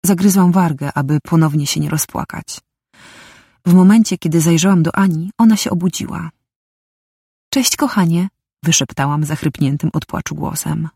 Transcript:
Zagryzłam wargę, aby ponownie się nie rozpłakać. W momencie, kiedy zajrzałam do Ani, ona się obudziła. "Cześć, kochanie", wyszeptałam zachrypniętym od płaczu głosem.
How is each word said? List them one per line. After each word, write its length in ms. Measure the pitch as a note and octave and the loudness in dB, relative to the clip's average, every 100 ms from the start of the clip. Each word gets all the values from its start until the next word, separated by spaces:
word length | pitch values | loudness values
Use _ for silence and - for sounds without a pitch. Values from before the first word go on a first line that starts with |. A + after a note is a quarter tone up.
| F3 | 0
Zagryzłam 460 | F3+ G3 F#3+ F3+ | 2 2 4 4
wargę, 400 | F3 F3 C#3 D3 D3 | 2 0 -2 -6 -4
aby 240 | C#3 D3+ | -2 -4
ponownie 440 | - E3 D#3 D3+ C#3+ | 0 0 2 0 -2
się 120 | D3+ | -4
nie 100 | D3+ | -4
rozpłakać. 720 | D#3 - - - - - - _ _ _ _ - - - - _ _ - | -4 -6 -8 -10 -12 -14 -18 _ _ _ _ -20 -20 -20 -20 _ _ 4
W 80 | |
momencie, 440 | F3+ F#3 A3 A3 F#3 | 6 8 6 4 0
kiedy 240 | E3 E3 | 0 0
zajrzałam 420 | D#3+ E3 F#3 F#3 | 2 2 4 2
do 120 | D#3+ - | 2 0
Ani, 360 | G3 D#3+ F3 - | 0 0 -6 2
ona 200 | A3+ G#3 | 4 4
się 120 | G#3+ | 0
obudziła. 600 | F3+ F3+ - - - E3 _ _ _ _ _ _ _ _ _ _ _ _ | -2 -4 -6 -10 -10 -12 _ _ _ _ _ _ _ _ _ _ _ _
"Cześć, 220 | C4+ B3 - | -2 -2 -2
kochanie", 520 | C4+ G#3+ E3+ E3+ F#3 _ _ _ | -2 0 0 0 -2 _ _ _
wyszeptałam 600 | - D#3+ C3+ - C#3 D3 | 0 0 -2 -4 -2 -2
zachrypniętym 680 | D3 D3+ D#3 - C#3 C#3+ - | -2 -2 -4 -2 -2 0 -4
od 120 | D#3 - | -4 -6
płaczu 300 | - - D3+ | -10 -8 -8
głosem. 540 | - D#3 D3+ D#3 D#3+ | -8 -6 -6 -6 -6